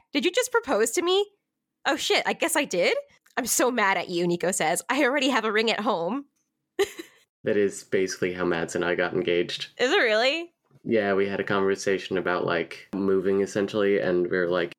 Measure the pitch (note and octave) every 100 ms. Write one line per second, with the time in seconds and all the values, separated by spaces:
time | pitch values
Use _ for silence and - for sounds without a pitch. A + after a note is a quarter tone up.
0 | _ D4+ D4+ G#4 A#4+ A4+ - G#3+ - -
1 | F4 F#4+ G4+ _ _ _ _ _ - C#4+
2 | - D#4+ - - E4 D#4+ C#4+ F3 G#3 C5
3 | - _ _ - B3 - B3+ B3 G3 F#3
4 | - F3 F3 F3 F3+ G3 D#3+ F3 - C4
5 | B3+ C#4+ C4 B3 G#3+ G#3 A3+ G3+ A3 F#3
6 | E3+ C4+ - _ _ _ _ - G4+ -
7 | - _ _ _ - G#2 G2+ - - G2+
8 | F#2+ - F#2 F2+ F2 E2 E2 F2+ F2 F2
9 | F2 F#2 F2 F2 E2+ - - - B3 F#4+
10 | B3 G#3+ B3+ D#4+ E4+ _ _ _ - A2
11 | G2+ G2 G2 G2 G2 G2+ G2 G2 G2+ F#2
12 | - F#2 F2 F2+ - E2+ E2+ - - F#2+
13 | G2 F#2+ F#2 G2 G2 G#2+ G2 A2 G2+ G2+
14 | D#2 F2+ F2 F#2 F2 F2+ E2+